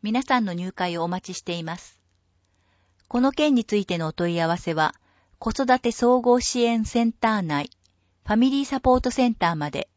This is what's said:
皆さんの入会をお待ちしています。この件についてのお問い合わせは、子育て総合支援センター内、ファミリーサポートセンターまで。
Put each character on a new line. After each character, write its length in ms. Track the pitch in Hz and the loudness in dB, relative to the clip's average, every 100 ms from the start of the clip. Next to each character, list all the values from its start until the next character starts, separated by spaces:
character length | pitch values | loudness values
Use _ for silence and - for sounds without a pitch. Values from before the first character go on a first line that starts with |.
皆 200 | 208 233 | -2 -2
さ 180 | 269 254 | 0 0
ん 40 | |
の 80 | 208 | 0
入 200 | 175 180 | -4 -8
会 260 | - 180 170 | -4 -4 -2
を 60 | |
お 40 | 170 | -2
待 260 | 180 - | -4 -8
ち 40 | 180 | -12
し 40 | |
て 100 | - | -8
い 100 | 170 | -8
ま 160 | 165 175 | -8 -12
す。 220 | - _ _ _ _ _ _ _ _ _ _ _ _ | -14 _ _ _ _ _ _ _ _ _ _ _ _
こ 140 | 240 | 0
の 100 | 262 | 2
件 240 | - 302 | 2 2
に 100 | 254 | 2
つ 120 | 220 208 | 2 -2
い 100 | 196 | 0
て 100 | 175 | -4
の 120 | 160 | -4
お 40 | |
問 220 | - 175 | -2 -2
い 60 | 170 | 0
合 80 | 165 | 0
わ 80 | 170 | -2
せ 180 | - | -2
は、 200 | 160 156 - _ _ _ _ | 0 0 -2 _ _ _ _
子 120 | - | -6
育 280 | - 254 254 | -4 2 2
て 140 | 233 | 2
総 280 | 226 240 247 | 0 2 4
合 200 | 240 247 | 4 2
支 220 | 240 254 | 2 0
援 220 | 233 233 | 0 0
セ 200 | 214 240 | 0 0
ン 80 | 233 | 0
タ 260 | - 226 214 | 0 0 0
ー 40 | |
内、 280 | 175 147 143 _ _ _ _ _ - | 0 -2 -4 _ _ _ _ _ -2
フ 60 | |
ァ 40 | 220 | 2
ミ 140 | 254 | 4
リ 120 | 277 | 2
ー 20 | |
サ 160 | 277 269 | -2 -2
ポ 160 | 262 254 | 2 2
ー 40 | |
ト 100 | 254 | 2
セ 180 | 240 247 | 0 0
ン 60 | |
タ 140 | 220 170 | 2 -2
ー 60 | |
ま 160 | 165 147 | -2 -6
で。 180 | - - | -6 -10